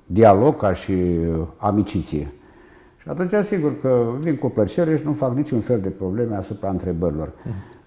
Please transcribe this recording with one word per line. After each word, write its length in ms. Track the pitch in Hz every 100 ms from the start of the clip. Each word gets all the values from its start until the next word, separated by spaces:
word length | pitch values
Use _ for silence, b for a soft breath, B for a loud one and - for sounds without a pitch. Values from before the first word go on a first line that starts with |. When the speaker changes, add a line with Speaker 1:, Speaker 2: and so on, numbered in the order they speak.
| -
Speaker 1:
dialog, 500 | 90 113 98 135 147
ca 160 | 104
și, 200 | 87 -
uh, 540 | 95 90 85 85 80 82 -
amiciție. 760 | 101 101 101 98 - 76 73 - b b b b b b
Și 120 | -
atunci, 360 | 151 180 208
sigur 360 | 202 196 147 127
că 220 | 131 123 117 123
vin 160 | 160 139
cu 120 | 127
plăcere 480 | - 101 - 165 156
și 80 |
nu 80 | 147
fac 220 | 147 127
niciun 260 | 123 147 120
fel 200 | 104 120
de 80 | 95
probleme 480 | 92 92 101 117 101
asupra 320 | 92 101 95
întrebărilor. 640 | 95 90 85 87 76 78 -
Speaker 2:
Mhm. 100 | B 95 B B